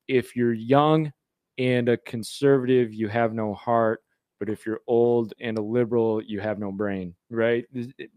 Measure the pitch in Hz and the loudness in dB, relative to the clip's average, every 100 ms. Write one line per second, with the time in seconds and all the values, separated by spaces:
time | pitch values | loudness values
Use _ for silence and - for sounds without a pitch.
0 | - 127 117 123 120 113 117 139 151 156 | -2 0 0 0 0 0 2 4 6 2
1 | 151 - _ _ _ - 127 123 120 117 | 0 -8 _ _ _ -4 0 2 2 0
2 | - 117 104 - 139 139 123 127 117 110 | -2 -10 -10 0 4 4 4 2 2 -2
3 | 107 117 117 113 107 98 - 117 110 - | -2 0 0 0 -4 -4 0 2 2 0
4 | _ _ _ _ 104 104 110 110 - 117 | _ _ _ _ -8 -6 -6 -8 0 2
5 | 120 120 110 - 120 110 107 120 117 120 | 4 2 -2 -6 -6 -6 -2 -2 0 0
6 | 113 110 110 104 107 104 104 98 104 95 | 0 -2 -6 -6 -6 -6 -8 -6 -6 -6
7 | 90 87 _ 113 113 120 - 127 123 - | -8 -14 _ -2 0 0 -4 -10 -12 -14
8 | - | -18